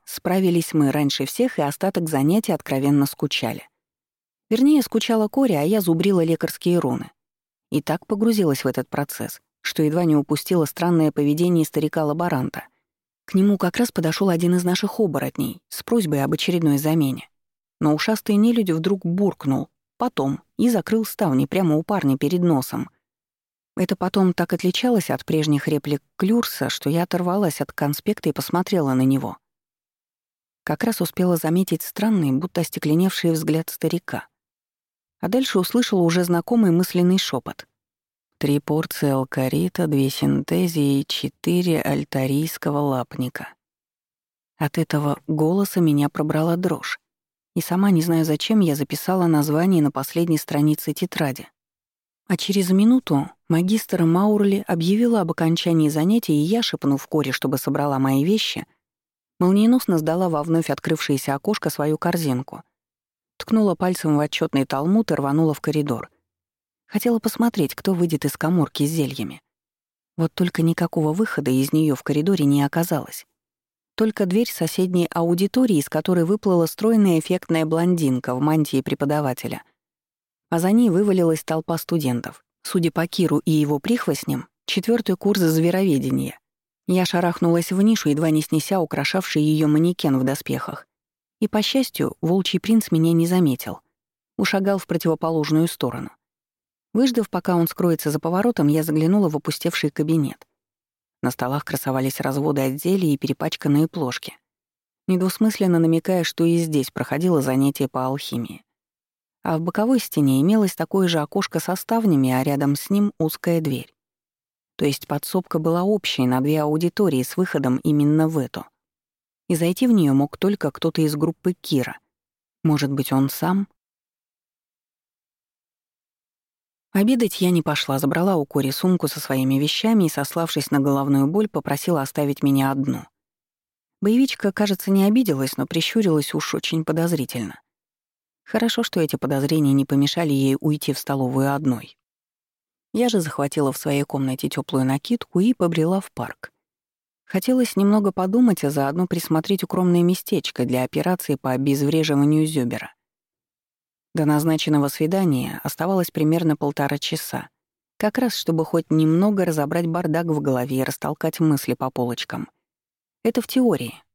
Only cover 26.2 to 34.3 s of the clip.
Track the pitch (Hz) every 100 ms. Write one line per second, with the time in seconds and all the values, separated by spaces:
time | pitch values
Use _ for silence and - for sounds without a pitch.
26.2 | 190 233 - - 123 - 139 165 175 175
27.2 | 180 196 180 - 143 - 147 147 - 214
28.2 | 156 - - 175 180 185 139 131 131 135
29.2 | 120 - _ _ _ _ _ _ _ _
30.2 | _ _ _ _ - 156 233 - 175 -
31.2 | 180 165 156 175 190 160 - - 220 202
32.2 | 143 131 185 175 160 - 147 160 185 -
33.2 | 170 160 156 156 - - 160 170 - -
34.2 | -